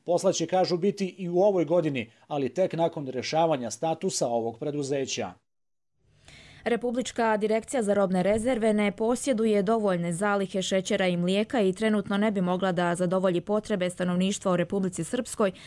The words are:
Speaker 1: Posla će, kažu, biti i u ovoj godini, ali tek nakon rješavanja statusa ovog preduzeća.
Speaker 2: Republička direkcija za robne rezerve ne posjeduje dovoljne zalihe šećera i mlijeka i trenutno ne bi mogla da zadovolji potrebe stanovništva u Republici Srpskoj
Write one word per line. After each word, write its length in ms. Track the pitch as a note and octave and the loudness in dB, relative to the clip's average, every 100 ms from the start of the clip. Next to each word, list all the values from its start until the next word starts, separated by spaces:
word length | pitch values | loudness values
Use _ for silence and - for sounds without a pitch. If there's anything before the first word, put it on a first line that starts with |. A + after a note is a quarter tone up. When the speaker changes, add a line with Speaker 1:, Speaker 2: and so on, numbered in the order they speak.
| - | -2
Speaker 1:
Posla 260 | E3+ F#3 | 0 2
će, 160 | E3 E3 | 0 0
kažu, 300 | F#3 E3+ E3+ | 2 2 2
biti 380 | F#3+ G3+ F#3+ F#3+ | 0 0 -4 -6
i 120 | F3+ | -2
u 100 | F3 | 2
ovoj 260 | G3+ F#3+ D#3 | 4 4 2
godini, 460 | F3 D#3+ C#3 G#2+ _ - | 2 2 -2 -4 _ -8
ali 260 | D3 C3 | -4 -2
tek 200 | E3+ F#3 | 0 0
nakon 340 | D#3+ E3 E3 C#3 | 0 -2 -2 -6
rješavanja 640 | B2 A2+ D#3 E3 D3 A#2 | -6 -2 0 2 0 -4
statusa 560 | - D#3+ D#3+ F#3+ - C#3 | -4 -4 -2 -2 -2 0
ovog 320 | A#2 A2+ A2+ | 0 -2 -4
preduzeća. 720 | D3 D3 C3+ C#3 C3+ - G2+ F2+ _ _ _ _ _ _ _ _ - - - - | -6 -4 -2 -2 -2 -4 -6 -10 _ _ _ _ _ _ _ _ -20 -20 -20 -10
Speaker 2:
Republička 760 | - A#3 A#3+ A#3+ - - A#3 G#3+ | -4 -2 -2 -4 -4 -2 0 2
direkcija 460 | G#3+ A3 A3 C4+ | 2 0 -2 -2
za 100 | G3+ | 0
robne 300 | G3+ G3 F#3 | 2 2 2
rezerve 500 | F3+ A3 A3+ B3+ A3 | 2 2 0 0 2
ne 180 | G#3+ G#3 | 2 0
posjeduje 720 | G3+ A3+ B3 - A3+ A3+ G#3 | 0 -2 0 0 0 2 2
dovoljne 500 | F#3+ A3+ G#3 F3+ E3+ | 2 2 2 0 -2
zalihe 480 | E3+ G#3 G3+ G3 F#3+ | -2 0 0 -2 -4
šećera 460 | F#3 F#3+ F#3+ G3+ F#3 | -2 0 0 0 2
i 100 | F3 | 2
mlijeka 440 | F3 F#3+ G#3+ C4 | 2 0 0 2
i 120 | F#3+ | 2
trenutno 440 | F#3 A3 G#3+ G3 G3+ | 2 0 0 0 0
ne 140 | G#3+ | 0
bi 100 | G3+ | 2
mogla 300 | F3+ F3+ F#3+ | 0 0 0
da 240 | F3 F3 F3 | 0 0 0
zadovolji 460 | F#3 F#3 F#3+ E3+ | 0 2 2 0
potrebe 480 | E3 G#3+ G#3+ G#3 F3+ | 0 -2 -2 -2 -2
stanovništva 640 | F3+ F3+ F3+ F#3 G3 G3 | -2 -2 0 0 0 0
u 40 | F3 | 0
Republici 480 | E3+ G3 F#3 F3+ | 0 -2 -2 -4
Srpskoj 480 | E3 A#3+ A#3 - G#3 F#3 | -6 -6 -6 0 -2 -2